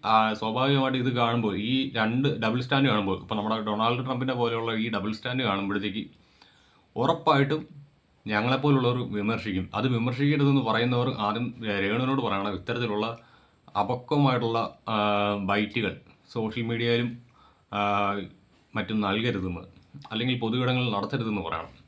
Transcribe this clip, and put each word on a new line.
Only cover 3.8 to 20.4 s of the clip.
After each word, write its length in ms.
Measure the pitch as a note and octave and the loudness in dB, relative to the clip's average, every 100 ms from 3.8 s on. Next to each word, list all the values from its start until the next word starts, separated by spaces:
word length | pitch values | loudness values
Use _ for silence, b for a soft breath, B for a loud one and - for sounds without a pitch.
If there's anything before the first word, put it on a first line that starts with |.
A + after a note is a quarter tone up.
| A2+ B2 B2 | 0 0 -2
ട്രംപിനെ 280 | B2 B2+ B2 | -4 -2 0
പോലെയുള്ള 300 | A#2 A#2 A#2 A2 | 0 0 -2 -2
ഈ 20 | A2+ G#2+ | -2 -2
ഡബിൾ 160 | G2 G#2+ | -4 -6
സ്റ്റാൻഡ് 260 | B2+ B2+ A#2+ | -6 -2 0
കാണുമ്പോഴത്തേക്ക് 540 | G2 G2 G2+ G#2 G2 - - b b b b b b b - | 0 0 -2 -4 -6 -10 -14 b b b b b b b -2
ഉറപ്പായിട്ടും 600 | C3 E3 - C#3+ C#3 D#3 - - - _ _ _ - | 0 2 4 4 4 0 -6 -18 -20 _ _ _ -2
ഞങ്ങളെപ്പോലുള്ളവർ 680 | G#2+ A2+ C3 C#3+ C#3 A#2+ B2 A#2 G#2 | 0 2 2 4 4 4 0 -2 -2
വിമർശിക്കും. 480 | G#2 A2+ G#2+ F#2 F#2 - | -2 -2 -2 -4 -2 -2
അത് 100 | B2+ A#2+ | 0 0
വിമർശിക്കരുതെന്ന് 680 | A#2 B2 C#3+ D3+ C#3+ C#3 A2+ | 0 0 2 4 4 4 2
പറയുന്നവർ 400 | A2 A#2+ B2 B2 A#2+ G#2 | 2 2 2 0 0 0
ആദ്യം 180 | G#2+ A#2+ - A2+ G2+ | 0 -4 -6 -4 -2
രേണുവിനോട് 380 | G2 A2+ B2+ C3+ A#2 | 0 0 0 0 0
പറയണം 300 | G2 G2+ F#2 | -2 -2 -4
ഇത്തരത്തിലുള്ള 460 | F#2 A#2+ A#2+ G#2 A2 B2 b b b b - - | -6 -4 -2 -2 -4 -6 b b b b -8 -2
അപക്വമായിട്ടുള്ള, 760 | G2+ B2 - D3 C#3+ B2 A#2 A#2 A2 - - A2 | -2 -2 -2 2 4 4 0 -2 -4 -8 -4 0
ആ, 20 | G#2 G2+ G2+ G#2 F#2+ | 2 2 0 0 0
ബൈറ്റുകൾ 420 | G2+ G#2+ A#2+ G#2 - - - _ | 0 0 -2 -4 -6 -16 -20 _
സോഷ്യൽ 320 | A#2+ A2 A2 A#2 | -6 -4 -4 -4
മീഡിയയിലും, 380 | A#2 A#2 A#2 A#2+ A#2 - b b b b G2+ | -2 2 2 0 -4 -16 b b b b -2
ആ, 40 | G2+ G2+ G2+ G2+ F2+ - _ _ _ | 0 2 0 -2 -6 -14 _ _ _
മറ്റും 240 | A2+ F#2+ A2 G#2 | -6 -2 0 2
നൽകരുതെന്ന്, 560 | G#2 A#2+ G#2+ F#2 F2 - - - - - | 2 0 -2 -4 -6 -10 -20 -20 -20 -10
അല്ലെങ്കിൽ 260 | A2+ B2 B2 | -4 -2 0